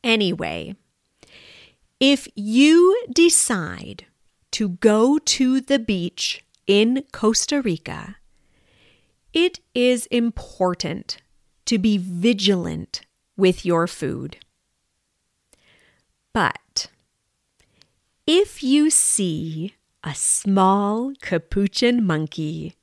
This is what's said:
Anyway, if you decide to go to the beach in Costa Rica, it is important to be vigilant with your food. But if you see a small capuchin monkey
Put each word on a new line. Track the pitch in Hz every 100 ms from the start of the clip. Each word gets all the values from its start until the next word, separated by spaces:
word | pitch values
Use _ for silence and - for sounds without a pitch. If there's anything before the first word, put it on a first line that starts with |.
Anyway, | 240 226 190 165 82 82 - 196 _ _ _ _ _ - - - - _ _ _
if | 269 277 -
you | - 208 226 294 330 359 453 480
decide | 247 339 - - 208 175 180 - - _ _ _ _ _
to | - 208
go | 180 220 214 247 302
to | - - 254 262
the | 254 277
beach | 226 190 175 - - - _ _ -
in | 202 226 262 -
Costa | - 220 220 - 285
Rica, | 247 160 - - - 202 _ _ _ _ _ _ _ _ _ _ _
it | 320 359 359 _
is | 247 247 247 -
important | 240 233 - - - 180 175 151 165 - - _ _ _ _ -
to | 226
be | 214 208
vigilant | 180 175 220 208 196 185 170 160 - - _ _ _ -
with | 190 180 175
your | 170 175
food. | - 151 - 139 - _ _ _ _ _ _ _ _ _ _ _ _ _ _ _ _ _ _ _
But | 226 156 - _ - - _ _ _ _ _ _ _ _ _ _ _ _ _ -
if | 339 403 -
you | 254 285 302
see | - - - 185 156 160 156 185 _ _ _
a | -
small | 135 - - 196 196 185 196 202 220 262 277
capuchin | - 165 - 202 202 - 240 247
monkey | 196 156 156 - 156 160 156 _